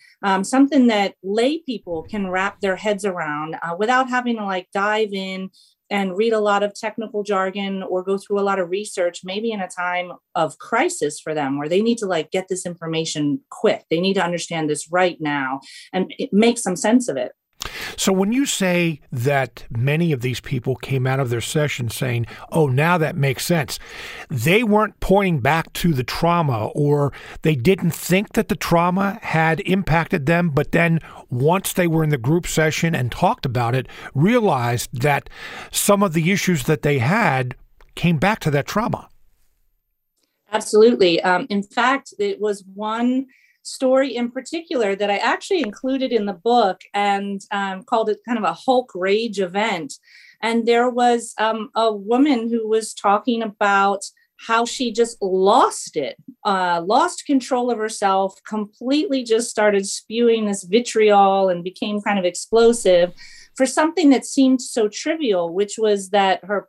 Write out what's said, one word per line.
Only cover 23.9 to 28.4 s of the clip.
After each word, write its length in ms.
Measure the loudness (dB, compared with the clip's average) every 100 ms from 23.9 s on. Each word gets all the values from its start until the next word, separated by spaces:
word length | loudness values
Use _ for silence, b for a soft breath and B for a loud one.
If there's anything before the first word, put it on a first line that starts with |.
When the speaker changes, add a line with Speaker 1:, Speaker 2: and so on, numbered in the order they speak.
| B B B B
Speaker 2:
they 340 | -2 2 2
weren't 360 | 4 2 2 -2
pointing 400 | 2 4 4 2
back 320 | 2 0 -2
to 200 | -2 0
the 100 | 0
trauma, 640 | -2 -2 0 2 2 0 -2 0
or 380 | 2 2 0 -4 B B
they 120 | -2 2
didn't 360 | 2 2 0
think 420 | -2 0 0 0
that 160 | -2